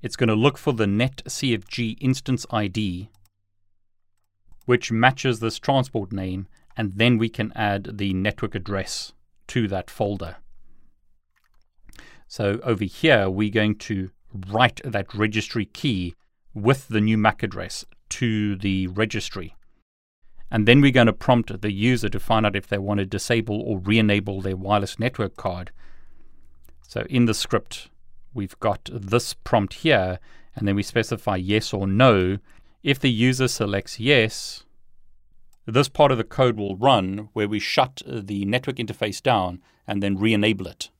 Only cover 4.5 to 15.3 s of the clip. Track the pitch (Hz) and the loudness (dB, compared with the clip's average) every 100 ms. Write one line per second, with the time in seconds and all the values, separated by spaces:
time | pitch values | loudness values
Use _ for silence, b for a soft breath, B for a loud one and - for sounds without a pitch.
4.5 | - - 123 - 113 123 131 131 113 113 | -18 0 0 2 2 2 2 -2 -2 -2
5.5 | - - 139 127 113 98 101 95 92 98 | -4 0 0 0 -4 -6 -6 -6 -6 -10
6.5 | - _ - 107 95 117 120 113 - 110 | -16 _ -6 -6 2 2 4 0 -2 -6
7.5 | - 107 101 98 101 101 92 98 - 104 | -2 -2 -2 -6 -6 -2 0 -2 -2 -6
8.5 | 101 92 98 92 - - - _ _ - | -6 -6 -6 -6 -8 -12 -18 _ _ -6
9.5 | - 107 95 - - 104 101 90 - - | -2 0 -2 -8 -4 -4 -4 -8 -14 -18
10.5 | - - - - _ _ _ _ _ _ | -20 -20 -20 -20 _ _ _ _ _ _
11.5 | _ _ _ - B B B B - 104 | _ _ _ -20 B B B B -4 -2
12.5 | 104 - 107 98 - 160 127 95 95 107 | -2 -2 -2 -2 0 4 6 4 0 0
13.5 | 107 107 104 - 98 92 _ - 101 92 | 2 2 0 -4 -6 -6 _ -18 -14 -4
14.5 | 107 123 - 139 104 98 101 107 | 2 2 2 -6 -4 -4 -2 0